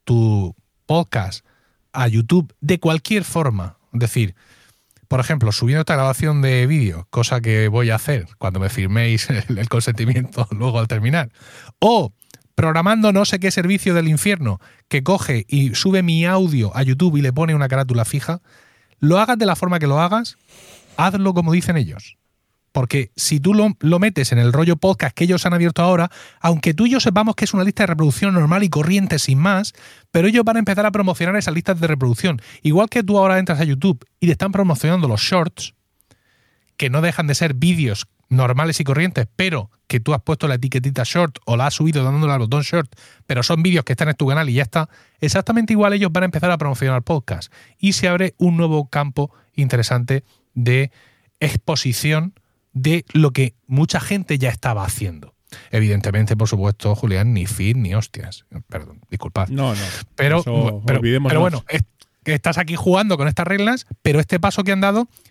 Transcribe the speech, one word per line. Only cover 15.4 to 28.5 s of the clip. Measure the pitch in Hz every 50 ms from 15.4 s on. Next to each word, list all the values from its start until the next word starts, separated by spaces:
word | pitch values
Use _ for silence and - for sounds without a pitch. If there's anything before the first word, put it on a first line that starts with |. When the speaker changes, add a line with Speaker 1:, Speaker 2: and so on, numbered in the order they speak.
| -
Speaker 1:
y | - 143 143 135 127 110
sube | - - 190 190 190 180
mi | 170 165 160 165
audio | 175 190 190 190 170 147 123 107 98 -
a | 120 135
YouTube | 131 127 135 180 180 151
y | 143
le | 139 131
pone | 127 151 165 165 156
una | 147 139 127
carátula | 131 135 135 127 120 117 110
fija, | - - 139 - - 165 175 _ _ _ _ _ _ _ _ _ _ _ -
lo | - 151 175 196
hagas | 220 254 247
de | 220 226
la | 190 170
forma | - 190 180 180 170
que | 151
lo | 139 139 151
hagas, | 170 175 208 226 233 - - _ _ _ - - - - - - _ _ -
hazlo | - 160 190 185 196 190 196 180
como | 175 170 160
dicen | 165 180 - - 175
ellos. | 156 113 82 139 - - - - _ _ _ _ _ _ _ _ _ _ _
Porque | - 139 123 - - 139 120 - -
si | - - - 156 143
tú | 139 185 208
lo, | 214 208 214 - -
lo | - 156 175 175
metes | 202 220 190 147 131 -
en | 120 120
el | 120 120
rollo | 120 143 165 170 170
podcast | 151 - 190 190 - - 131 -
que | - 175
ellos | 175 185 170 -
han | 180 175
abierto | 175 170 170 - - 170
ahora, | 180 185 170 170 175 - - - - _ -
aunque | - 170 170 151 - 170 156
tú | 156 226
y | 240
yo | 262 254
sepamos | - 233 180 208 220 226 202
que | - 220
es | - -
una | 190 185
lista | 202 - - 208
de |
reproducción | 180 165 156 160 147 123 - 202 202 185
normal | 175 151 151